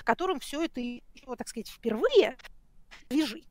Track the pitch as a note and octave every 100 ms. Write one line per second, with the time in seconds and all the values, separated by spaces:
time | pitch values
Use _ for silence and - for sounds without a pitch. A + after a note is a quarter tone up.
0 | - A3+ F#4+ D4 - D4 E4 B3+ A#3+ A#3+
1 | - - C4 A#3+ - A#3 - - A3+ G#3+
2 | A#4 A#4+ - B3+ - - - - - -
3 | - C#4 C4+ C4+ -